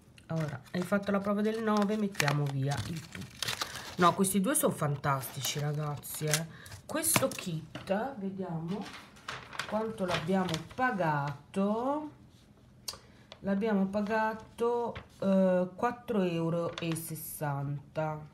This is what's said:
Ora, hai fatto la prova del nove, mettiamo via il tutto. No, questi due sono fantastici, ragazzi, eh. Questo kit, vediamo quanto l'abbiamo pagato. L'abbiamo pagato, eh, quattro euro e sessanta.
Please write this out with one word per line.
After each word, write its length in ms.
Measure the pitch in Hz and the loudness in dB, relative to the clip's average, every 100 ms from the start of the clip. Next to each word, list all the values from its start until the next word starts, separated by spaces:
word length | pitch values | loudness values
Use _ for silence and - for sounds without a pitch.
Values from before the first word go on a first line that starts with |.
| - - - | -20 -18 -6
Ora, 300 | 160 147 - - | -4 -2 -6 -8
hai 100 | 180 | -4
fatto 280 | 180 202 202 | 0 0 2
la 100 | 202 | 0
prova 200 | 196 202 | 2 2
del 220 | 214 220 | 2 0
nove, 340 | 220 208 202 220 | 2 4 4 2
mettiamo 480 | 202 202 143 147 | 0 2 4 4
via 320 | 143 139 135 139 - | 2 0 0 -2 -4
il 120 | 160 | -6
tutto. 480 | - - - - - - - - - - | -8 -12 -12 -8 -6 -6 -8 -10 -6 6
No, 160 | 175 | 6
questi 300 | 170 190 202 | 6 4 4
due 120 | 208 | 2
sono 200 | 302 277 | 4 2
fantastici, 840 | - 147 143 147 135 - 139 120 151 | 2 -2 0 0 0 -2 -6 -4 -2
ragazzi, 680 | 147 147 147 143 - - 151 | -2 -2 -4 -6 -8 -4 0
eh. 200 | 151 - - - - | 0 -2 -12 -16 -16
Questo 440 | - 302 311 - 269 | -6 -2 2 2 2
kit, 840 | - 180 160 - - - 196 262 220 | -2 -6 -6 -8 -10 -2 -2 -2 -4
vediamo 680 | 190 190 185 160 170 208 196 - - - - - - - - | -8 -6 -6 -4 -4 -6 -8 -12 -18 -18 -14 -12 -10 -8 -4
quanto 380 | 214 220 214 | -2 -2 -2
l'abbiamo 460 | 180 165 160 190 180 160 - | -2 0 2 2 2 -2 -6
pagato. 1400 | - 254 202 160 147 143 135 - 196 202 220 262 294 302 - - - - - - - - - - - - - | 0 0 2 2 2 -2 -6 -6 0 0 2 0 -2 -4 -12 -20 -20 -20 -20 -20 -18 -14 -14 -16 -20 -20 -8
L'abbiamo 460 | 190 196 220 196 190 | -2 0 2 2 2
pagato, 1080 | 208 202 220 220 220 - - 233 240 233 - - - | 0 0 2 0 -2 -8 -2 0 2 -2 -6 -12 -2
eh, 500 | 196 190 185 180 180 | 4 6 6 6 2
quattro 460 | - 240 247 - 214 | 0 -2 -2 0 2
euro 560 | 180 165 165 170 165 - | 2 2 2 0 -2 -2
e 180 | 165 | -2
sessanta. 1300 | 160 - 156 - - 147 139 139 143 - 156 156 156 151 | -2 -4 -10 -10 -4 -2 -2 -2 -6 -6 -2 -2 -4 -10